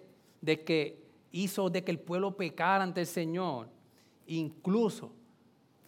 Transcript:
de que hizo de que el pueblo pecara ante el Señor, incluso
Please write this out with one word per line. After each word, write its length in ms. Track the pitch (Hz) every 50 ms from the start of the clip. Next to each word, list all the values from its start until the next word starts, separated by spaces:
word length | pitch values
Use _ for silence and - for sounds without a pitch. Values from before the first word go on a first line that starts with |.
| - - - _ _ _ _ _ -
de 200 | 151 156 156 156
que 380 | - 165 160 147 - - - - - - _ _ _ -
hizo 360 | 170 196 185 - - 196 185
de 120 | 175 185 180
que 80 | 190
el 80 | 170 156
pueblo 380 | - - 175 180 196 196 190
pecara 480 | 196 190 160 - - 165 180 196 196 190
ante 160 | 180 160 175
el 60 | 175
Señor, 640 | - - 185 170 160 165 180 185 175 143 120 110 - - - _ _ _ _ _ _ _ _ _
incluso 840 | - 160 160 160 151 - - - 180 190 226 233 202 - - - 113 - - - - _ _ _ _ _ _ _ _ _ _ _